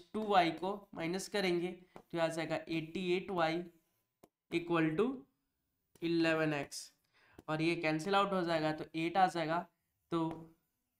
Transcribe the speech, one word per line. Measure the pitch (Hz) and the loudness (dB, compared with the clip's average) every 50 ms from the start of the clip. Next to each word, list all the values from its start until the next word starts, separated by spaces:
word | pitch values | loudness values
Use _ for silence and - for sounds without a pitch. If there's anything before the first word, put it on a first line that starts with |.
| - _ - | -12 _ -6
टू | 214 214 | -4 0
वाई | 202 202 185 170 160 160 | 2 4 4 4 4 2
को | - 175 190 208 202 - - - | -2 -4 -6 -6 -6 -10 -12 -10
माइनस | 170 165 165 180 190 180 - | -6 -4 -4 -4 -4 -4 -4
करेंगे | - 208 190 185 175 175 170 185 | -2 0 0 2 2 0 0 -2
तो | 180 - - _ - - - _ - 170 | -6 -8 -16 _ -20 -20 -16 _ -4 -2
आ | 165 160 | -2 0
जाएगा | 156 165 160 151 160 - - - | -2 -2 -4 -2 -4 -4 -4 -4
एटी | 165 165 156 156 - 196 185 180 175 | -4 -4 -4 -4 -6 -4 0 0 0
एट | 190 180 202 | 0 0 -2
वाई | 196 175 160 160 160 175 180 - - _ _ _ _ _ _ _ _ _ _ - _ _ _ - 165 | -2 0 0 0 0 -2 -4 -8 -14 _ _ _ _ _ _ _ _ _ _ -20 _ _ _ -4 -4
इक्वल | 170 170 - 170 165 160 156 156 | -4 -2 0 2 2 2 2 2
टू | 170 220 262 277 254 - _ _ _ _ _ _ _ _ _ _ _ _ _ _ - | 2 2 0 0 -6 -10 _ _ _ _ _ _ _ _ _ _ _ _ _ _ -6
इलेवन | 170 165 170 165 165 165 160 160 156 151 151 | -4 0 2 2 4 4 2 2 2 0 0
एक्स | 143 139 - - - - - _ _ _ _ _ _ _ _ _ - - - | -2 -4 -6 -8 -12 -14 -14 _ _ _ _ _ _ _ _ _ -14 -6 -4
और | 156 156 | -2 0
ये | 160 170 170 170 | 2 0 0 0
कैंसिल | 165 156 156 160 156 196 196 | 0 0 0 0 0 2 4
आउट | 196 202 196 190 | 4 4 4 2
हो | 185 170 | 0 2
जाएगा | 170 165 160 156 156 156 | 2 2 2 2 0 -2
तो | 156 165 - - | -2 -6 -8 -6
एट | 160 160 170 170 196 | -4 -2 0 2 4
आ | 185 185 | 4 4
जाएगा, | 180 170 160 151 165 175 185 - _ _ _ _ _ _ _ - | 2 0 -2 0 -2 -2 -4 -6 _ _ _ _ _ _ _ -4
तो | 165 165 165 165 160 - - - - _ _ _ _ _ _ _ _ _ | -2 0 0 0 -4 -6 -12 -18 -20 _ _ _ _ _ _ _ _ _